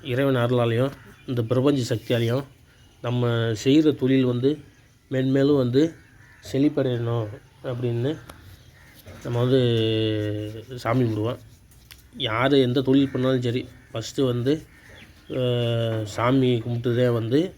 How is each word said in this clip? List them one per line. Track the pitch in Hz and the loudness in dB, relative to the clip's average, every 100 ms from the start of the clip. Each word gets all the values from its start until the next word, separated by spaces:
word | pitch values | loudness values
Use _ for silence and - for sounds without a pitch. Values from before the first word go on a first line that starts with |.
இறைவன் | 143 123 139 127 | -4 -2 2 2
அருளாலையும் | 120 123 117 113 135 - - - - | 2 2 2 0 -2 -4 -20 -20 -6
இந்த | 123 | -4
பிரபஞ்ச | 113 127 139 143 117 117 | 0 2 2 2 0 -4
சக்தியாலையும் | - 120 117 123 143 - - _ - _ | -2 0 0 -2 -6 -18 -20 _ -20 _
நம்ம | 120 123 120 117 113 | -4 -2 0 0 -2
செய்கிற | 110 135 147 156 | 0 4 4 4
தொழில் | 139 131 135 | 2 2 2
வந்து | 127 120 131 151 - _ _ _ _ | 2 2 0 -2 -8 _ _ _ _
மென்மேலும் | 131 131 135 139 147 | -4 0 2 2 2
வந்து | 127 127 165 - - - - - - | 2 2 2 -2 -20 -20 -20 -20 -6
செழிப்படையணும் | 131 147 147 131 120 117 117 107 107 - _ | 0 0 0 -2 -2 -2 -4 -4 -10 -20 _
அப்படின்னு | 139 120 123 117 127 156 - - - - - - - - - - | -10 -6 -4 -2 -4 -6 -12 -20 -20 -20 -20 -20 -20 -20 -20 -16
நம்ம | - 120 | -6 -2
வந்து | 127 131 123 117 110 110 110 107 104 104 107 110 113 127 | 2 2 2 2 0 0 -2 -2 -4 -6 -8 -12 -16 -8
சாமி | 113 123 | -2 0
கும்பிடுவோம். | 120 107 110 131 - - - - - - - 240 | 2 0 -4 -6 -14 -20 -20 -20 -20 -20 -20 -8
யார் | 120 110 135 | -4 0 2
எந்த | 139 127 127 | 4 4 2
தொழில் | 131 139 135 | 4 4 2
பண்ணாலும் | 135 127 131 | 0 0 0
சரி, | 120 120 - - - | 0 -4 -6 -18 -12
ஃபஸ்ட்டு | 117 110 - 131 | -10 -8 -2 0
வந்து, | 120 120 156 - - - - - - - | 0 0 -2 -6 -20 -20 -20 -20 -20 -10
அஹ், | 135 123 120 120 117 117 113 | -4 -2 0 0 -2 -2 -4
சாமி | 107 - 117 135 127 123 | -6 -2 2 4 2 2
கும்பிட்டு | 117 120 120 120 | -2 -4 -2 0
தான் | 123 | 2
வந்து | 117 113 135 185 | 0 0 0 0